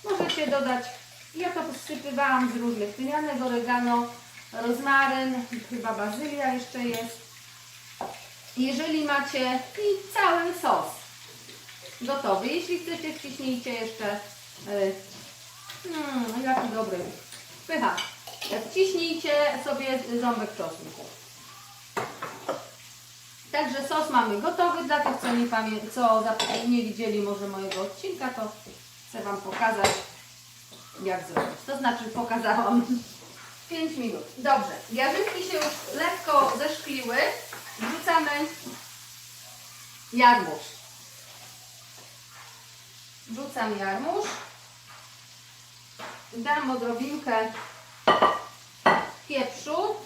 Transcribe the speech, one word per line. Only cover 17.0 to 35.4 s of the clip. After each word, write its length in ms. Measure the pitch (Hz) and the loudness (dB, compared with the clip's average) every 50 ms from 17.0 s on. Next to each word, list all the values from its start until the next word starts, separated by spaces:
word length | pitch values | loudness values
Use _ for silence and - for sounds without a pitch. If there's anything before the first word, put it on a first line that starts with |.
| 175 - - - - - - - - - - - - - | -4 -6 -10 -12 -14 -16 -16 -16 -16 -16 -18 -18 -6 -2
Pycha. 280 | 330 302 233 185 180 - - - - - - - - - - - 202 220 - - | -2 2 2 2 2 2 -2 -6 -8 -12 -16 -16 -12 -10 -6 -4 -4 -4 -4 -2
Wciśnijcie 640 | - 370 381 381 381 339 330 330 320 - - 320 294 294 294 294 277 262 - | 4 4 4 6 6 2 2 2 0 0 2 4 4 6 6 4 2 0 0
sobie 360 | 285 262 269 269 262 262 254 - - 233 240 | -2 -2 0 0 0 0 0 0 0 -2 2
ząbek 280 | 247 240 226 214 214 208 - - | 2 2 2 2 0 -4 -4 -4
czosnku. 480 | 185 151 - - 80 78 73 - - - - - - - - - - - - - - - - - - - - - - - - - - - - - - - - - - - - - - - - - - - - - - - - - - - | -6 -6 -6 -8 -12 -14 -14 -14 -14 -14 -16 -16 -18 -20 -20 -20 -18 -18 -18 -18 -18 -20 -20 -20 -20 -8 -6 -6 -6 -6 -8 -10 -10 -10 -10 -10 -6 -6 -6 -6 -8 -14 -18 -18 -18 -18 -18 -18 -20 -20 -20 -20 -20 -20 -20 -20 -16 -4
Także 360 | - 294 302 254 247 277 277 - | -2 0 0 0 0 -2 -2 0
sos 220 | 311 311 311 302 | 0 0 0 4
mamy 320 | 277 240 226 220 202 202 | 4 4 4 4 2 2
gotowy. 420 | 214 339 349 - 349 349 339 339 285 | 0 0 4 4 4 4 4 2 2
Dla 160 | 262 294 294 | 2 2 4
tych, 220 | 294 - 262 - | 4 2 2 0
co 120 | - 247 240 | 0 2 4
nie 140 | 240 240 240 | 4 4 4
pamię-, 440 | 240 220 220 220 214 214 214 214 - | 4 2 2 0 -2 -4 -4 -6 -2
co 260 | 254 247 226 220 220 | 4 6 8 8 8
zap-, 460 | 220 226 220 - - - - 226 233 240 | 6 4 2 2 0 0 0 0 2 4
nie 160 | 247 240 226 | 4 4 4
widzieli 360 | 214 202 196 226 214 208 208 | 2 -2 -2 0 0 2 2
może 280 | 202 202 202 196 202 202 | 2 0 0 -2 -4 -4
mojego 340 | 196 190 196 190 185 185 | -4 -4 -4 -4 -2 -2
odcinka, 480 | 196 202 - - - 392 349 - 269 254 | -2 -4 -4 -6 -6 -6 -4 -2 -4 -4
to 120 | 240 226 220 214 - - - - - - - - - - - - | -4 -4 -6 -6 -6 -10 -16 -18 -18 -18 -20 -20 -20 -20 -20 -14
chcę 140 | - 226 202 | -10 -8 -4
Wam 140 | 202 196 196 | -4 -4 -4
pokazać, 540 | - 190 - - 233 226 220 202 196 190 - - - - - - - - - - - - - - - - - - - - - - 190 | -4 -6 -2 2 2 2 4 4 4 4 4 2 -4 -8 -12 -16 -18 -20 -20 -20 -20 -20 -20 -20 -20 -20 -20 -20 -20 -18 -12 -6 -4
jak 240 | 190 185 180 170 - | -2 -2 -2 -4 -2
zrobić. 320 | 160 151 - - - - - | -2 -2 -2 -2 -6 -10 -8
To 120 | - 277 277 | -8 -6 0
znaczy, 260 | 269 247 233 233 226 | 2 0 0 0 -4
pokazałam 840 | 220 - 240 240 233 226 226 - - 220 240 233 233 240 240 240 - 254 233 - - - - - | -6 -4 -4 -2 -2 -2 0 2 2 2 4 4 6 6 6 6 4 0 -2 -2 -8 -14 -16 -18
<laughs> 440 | - - - - - - - - - | -18 -18 -18 -18 -18 -18 -18 -12 -8
pięć 280 | 339 320 320 320 - 269 | -4 -2 -2 -2 -2 -2
minut. 260 | 240 226 180 156 - - - 262 | -4 -4 -4 -4 -8 -10 -12 -2
Dobrze, 380 | 254 285 269 240 180 - - - - - | 4 6 6 6 4 0 -6 -8 -10 -6
jarzynki 520 | 226 247 285 320 - 370 415 - - 359 | 0 2 2 2 4 2 2 0 0 -4